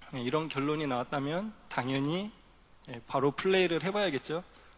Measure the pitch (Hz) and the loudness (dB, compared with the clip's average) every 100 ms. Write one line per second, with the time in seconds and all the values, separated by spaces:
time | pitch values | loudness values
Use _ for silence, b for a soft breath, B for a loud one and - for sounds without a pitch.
0 | - 131 120 151 160 139 143 151 151 123 | -10 -4 0 0 0 -2 0 0 0 0
1 | 127 147 139 170 214 - - - 123 135 | 0 -2 -2 -2 -4 -8 -8 -4 0 0
2 | 143 175 208 - - - - - - 120 | 0 0 -4 -10 -20 -20 -20 -20 -14 -14
3 | - 139 139 139 190 190 180 165 160 208 | -4 2 2 2 4 6 4 2 0 0
4 | 196 135 - 156 180 B B | 2 0 -2 -6 -6 B B